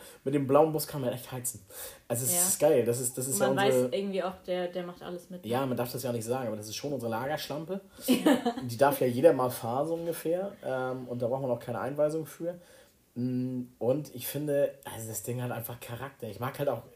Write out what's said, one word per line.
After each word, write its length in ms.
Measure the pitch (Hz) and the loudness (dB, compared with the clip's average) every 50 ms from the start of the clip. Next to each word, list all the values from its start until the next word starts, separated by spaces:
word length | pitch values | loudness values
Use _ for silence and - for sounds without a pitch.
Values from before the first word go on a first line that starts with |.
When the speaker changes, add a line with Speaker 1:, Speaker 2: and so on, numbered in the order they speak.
| - - - - - | -8 -16 -18 -8 -2
Speaker 1:
mit 80 | 135 143 | 0 2
dem 140 | 143 139 | 2 4
blauen 260 | 123 139 147 160 156 156 | 6 8 8 8 8 4
Bus 120 | 151 - | 0 -2
kann 140 | - - 143 | -4 -4 -2
man 140 | 131 120 - | -2 -2 -2
echt 180 | - - - | -4 -6 -8
heizen. 300 | 131 127 123 - - 104 - - - - - - - - - - | -8 -6 -6 -6 -6 -8 -12 -18 -14 -14 -12 -12 -14 -12 -6 -4
Also 160 | 120 120 135 | -2 0 0
es 80 | - 180 | 2 2
Speaker 2:
Ja. 60 | 175 | 2
Speaker 1:
ist 180 | - - - - | 2 2 4 6
geil, 240 | 147 156 151 123 110 | 6 8 8 6 6
das 140 | 117 120 131 | 4 2 0
ist, 180 | 127 - - | -2 -2 -2
das 100 | 131 127 | -4 -2
ist 80 | 135 - | -2 2
Speaker 2:
Und 60 | 202 | 2
Speaker 1:
ja 120 | - 135 135 | 4 4 4
Speaker 2:
man 120 | - - | 4 4
Speaker 1:
unsere 200 | 131 127 127 127 | 6 6 4 4
Speaker 2:
weiß 80 | 123 170 | 4 0
irgendwie 300 | 196 196 202 190 185 170 | -2 -2 -2 -2 -2 -2
auch, 120 | 190 185 - - | -2 -4 -6 -6
der, 220 | 190 180 180 175 | -4 -2 -2 -2
der 160 | 175 180 180 175 | -2 -4 -6 -6
macht 180 | 175 175 - | -6 -10 -12
alles 280 | 156 175 180 175 - - | -12 -10 -10 -10 -10 -12
mit, 160 | 180 180 - | -14 -10 -4
ne? 40 | 107 | -2
Speaker 1:
Ja, 160 | 120 131 139 | 0 0 0
man 120 | 131 123 | 0 0
darf 140 | 120 120 123 - | -2 -2 -2 -4
das 100 | 123 - | -4 -4
ja 80 | 123 | -4
nicht 140 | 120 117 107 | -4 -4 -2
sagen, 220 | 113 123 131 127 | -2 -2 -2 -2
aber 100 | 107 107 | -4 -6
das 100 | 104 107 | -6 -8
ist 80 | 110 107 | -8 -8
schon 160 | - - 143 | -8 -6 -4
unsere 180 | 143 123 117 117 | -4 -4 -4 -4
Lagerschlampe. 680 | 110 110 127 147 156 147 - - 139 151 165 175 190 190 - - - - - | -2 -2 -2 -4 -4 -4 -6 -6 -6 -6 -6 -6 -6 -8 -8 -12 -16 -4 0
Speaker 2:
<laughs> 560 | 262 247 - - 320 254 - - 233 - 254 - | 2 2 4 6 4 4 4 2 0 -2 -2 -4
Speaker 1:
Die 140 | 123 117 | -6 2
darf 220 | 110 139 143 139 - | 4 4 4 6 4
ja 80 | 135 | 2
jeder 240 | 127 120 131 156 165 | 2 4 6 8 8
mal 180 | 143 131 127 120 | 8 6 2 0
fahren, 380 | - - - 113 120 139 151 | -2 -4 -4 -2 -2 -2 -2
so 60 | 160 165 | -2 -2
ungefähr. 580 | 170 170 170 156 - - 160 170 180 196 202 208 - - | -4 -4 -4 -6 -4 -2 -2 -2 -2 -2 -4 -8 -8 -6
Ähm, 440 | - 131 131 127 127 127 131 127 | -4 -4 -2 -2 -4 -4 -6 -6
und 140 | 123 120 120 | -8 -4 -2
da 60 | 123 | -2
braucht 140 | 113 131 131 | 0 0 -2
man 100 | 139 123 | 0 -2
auch 80 | 120 - | -2 -2
keine 200 | - 127 117 98 | -4 -4 -4 -4
Einweisung 460 | 107 131 143 147 151 151 156 160 156 | -4 -2 0 2 2 2 2 -2 -4
für. 340 | - - - 165 175 175 175 - - - - - _ _ _ _ _ - | -6 -8 -8 -6 -6 -6 -8 -12 -20 -20 -20 -20 _ _ _ _ _ -6
Mm, 480 | 120 123 127 127 127 127 127 127 123 123 123 - - | -4 -2 0 0 -2 -2 -2 -4 -6 -6 -8 -8 -2
und 340 | 113 123 135 156 147 - - | 0 0 2 0 -2 -6 -10
ich 120 | 123 - | -10 -8
finde, 460 | - - 143 151 151 143 143 143 - - - - | -6 -6 -4 -2 0 2 2 2 0 0 -6 -14
also 220 | - - 113 113 | -12 -10 -10 -10
das 160 | 113 110 - - | -8 -8 -8 -6
Ding 180 | 123 120 123 | -6 -4 -4
hat 100 | 123 123 | -4 -4
einfach 280 | 110 113 117 - 120 - | -4 -6 -8 -8 -10 -12
Charakter. 480 | - - 120 113 135 131 - - 120 110 | -12 -12 -10 -10 -10 -12 -12 -12 -12 -10
Ich 100 | 101 98 | -8 -6
mag 180 | 120 135 - - | -6 -6 -4 -2
halt 80 | 143 139 | -2 -2
auch 140 | 117 110 - - - | -2 -2 -6 -12 -10